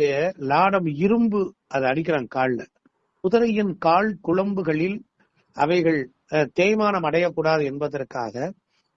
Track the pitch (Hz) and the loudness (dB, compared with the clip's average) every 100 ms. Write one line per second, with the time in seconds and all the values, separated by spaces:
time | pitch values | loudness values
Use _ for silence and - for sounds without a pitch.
0 | 147 139 175 185 139 147 190 196 165 143 | 2 2 -2 -4 0 4 4 2 0 0
1 | 196 233 233 202 185 - _ 139 131 143 | 2 2 2 0 -4 -8 _ -2 0 0
2 | 165 151 113 135 131 117 101 _ _ _ | -2 -2 -2 -2 -2 -2 -8 _ _ _
3 | _ _ 185 226 233 208 202 - 165 175 | _ _ 0 2 2 0 -2 -2 2 2
4 | 214 185 - 180 202 196 160 156 180 208 | 2 -4 -2 -2 0 -2 -2 -2 -2 -4
5 | - _ _ _ _ - 147 175 165 156 | -12 _ _ _ _ -2 0 2 2 0
6 | 127 _ _ 151 139 - 190 214 208 190 | -2 _ _ -2 0 2 2 2 0 0
7 | 156 165 175 160 156 160 143 139 147 143 | 0 0 0 0 0 0 -2 -4 -6 -6
8 | 127 131 113 110 160 - _ _ _ | -8 -8 -8 -6 -8 -10 _ _ _